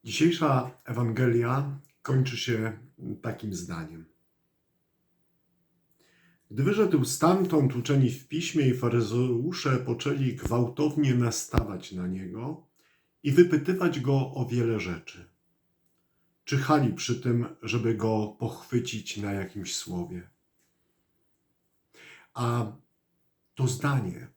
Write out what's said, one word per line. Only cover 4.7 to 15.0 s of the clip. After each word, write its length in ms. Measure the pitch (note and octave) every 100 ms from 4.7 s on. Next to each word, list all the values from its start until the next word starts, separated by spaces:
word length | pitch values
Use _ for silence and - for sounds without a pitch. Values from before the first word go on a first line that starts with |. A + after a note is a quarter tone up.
| _ _ _ _ _ _ _ _ _ _ _ _ _ _ _ _ _ _
„Gdy 120 | G#2
wyszedł 420 | C#3 G#3 G#3 E3 B2
stamtąd, 720 | - D#3+ F#3+ F3+ D#3+ C3 B2
uczeni 360 | A#2+ C#3 B2+
w 160 | - -
piśmie 400 | D3+ E3+ D#3+ C3+
i 60 |
faryzeusze 1040 | - A#2+ A#2+ G#2+ A#2 B2+ A#2 D3 F3+ C#3 B2+
poczęli 580 | B2 A#2+ C#3+ C#3+ C3 -
gwałtownie 800 | - A#2+ A#2+ - D3+ D3+ C#3 B2
nastawać 760 | A#2+ A2 - A2+ G#2+ F#2 -
na 160 | F#2 F2+
niego 600 | F#2 F#2 G#2 B2+ E3 _ _ _ _ _ _
i 80 | D3
wypytywać 680 | C#3+ F3 D#3 C#3 F3+ F3+ D3
go 340 | B2+ C#3 C3+
o 120 | C#3 A#2
wiele 340 | A#2+ A2+ A2
rzeczy. 500 | F2+ E2